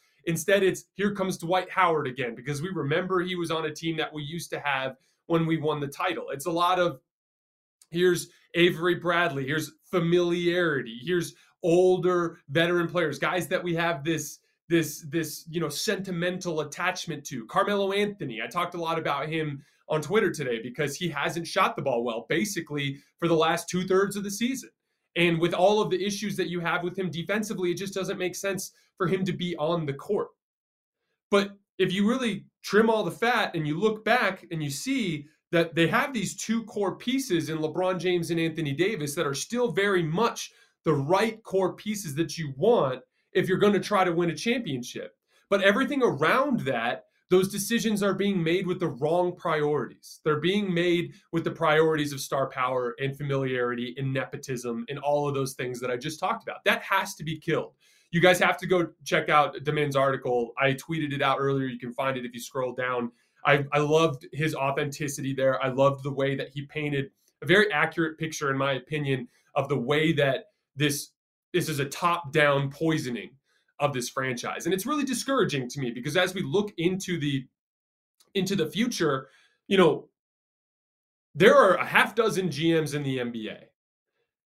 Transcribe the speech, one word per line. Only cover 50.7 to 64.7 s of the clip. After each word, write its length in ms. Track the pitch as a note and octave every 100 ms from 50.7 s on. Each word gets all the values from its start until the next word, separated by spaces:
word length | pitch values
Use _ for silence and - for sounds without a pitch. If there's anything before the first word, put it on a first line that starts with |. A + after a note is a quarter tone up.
made 400 | E3+ F3 F3 D#3+ - _
with 120 | E3
the 80 | D#3+
priorities 600 | - D#3+ D#3 D#3+ D#3 D3
of 80 | C#3
star 300 | - C#3+ C3
power 460 | C3 B2+ B2+ B2 A#2
and 160 | C#3 C3+
familiarity 800 | C#3+ C3+ C3+ B2+ B2 A#2+ B2 C3+
and 140 | C3+
nepotism 720 | C3+ - C#3 - B2+ A#2+ A#2 A#2+
and 100 | C#3+
all 280 | C#3+ D3 C#3+
of 80 | C#3
those 180 | C3+
things 260 | - B2+ B2
that 120 | B2
I 40 | A#2+
just 240 | D3+ -
talked 240 | F#3+ A3
about. 200 | - - G3
That 160 | A3+
has 340 | - F#3+ G3 -
to 80 |
be 140 | D#3+ D#3
killed. 340 | - C#3+ - - _ _ _
You 100 | E3+
guys 180 | F3+ F3+
have 180 | F#3 F#3
to 100 | E3+
go 200 | F3+ E3 -
check 260 | - E3+ D#3
out 340 | D3+ C#3 -
Damin's 320 | C#3 D3 D3 C3+
article. 580 | C3+ C3 C3 B2 A#2 -
I 140 | C3+
tweeted 400 | C3+ - D#3+ D3
it 80 | C#3
out 160 | C#3 C3+
earlier. 280 | C#3 C#3 C3
You 100 | A#2+
can 160 | B2
find 240 | A#2+ C3+ C3
it 80 | A#2+
if 80 |
you 60 | A#2+
scroll 340 | - C3+ B2+
down. 380 | B2 B2+ B2 A#2+ - _ _ -
I, 200 | D3 C#3
I 60 | D3
loved 480 | D3 D#3 E3 C3+ -
his 220 | C3+ D#3+ D3+
authenticity 800 | C3+